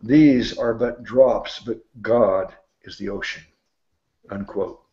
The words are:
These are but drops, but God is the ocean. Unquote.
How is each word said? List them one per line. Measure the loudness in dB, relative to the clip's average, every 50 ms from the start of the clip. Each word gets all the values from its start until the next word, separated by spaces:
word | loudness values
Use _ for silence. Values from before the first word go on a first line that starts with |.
These | -2 2 4 6 6 6 6 4 0 -2 -6 -4
are | -4 -4 -2
but | -2 -2 -4 -4 -8 -14
drops, | -4 4 4 4 4 4 0 -4 -8 -14 -14
but | -10 -10 -10 -10 _ _ _ -12
God | -4 0 2 2 2 2 2 -2 -4 -6 -12 -20 _ _ _ _ _
is | -20 -18 -12
the | -10 -10
ocean. | -8 -8 -8 -10 -12 -12 -16 _ _ _ _ _ _ _ _ _ _ _ _ _ _ _ _ _
Unquote. | -12 -12 -12 -10 -6 -8 -8 -8 -8 _ _ _